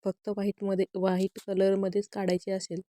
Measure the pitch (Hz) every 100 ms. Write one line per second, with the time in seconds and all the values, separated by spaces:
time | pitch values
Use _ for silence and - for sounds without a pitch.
0 | 196 180 - 208 202 - 202 190 190 -
1 | 185 185 190 - - 190 190 196 190 196
2 | 202 208 185 180 - 190 - 175 -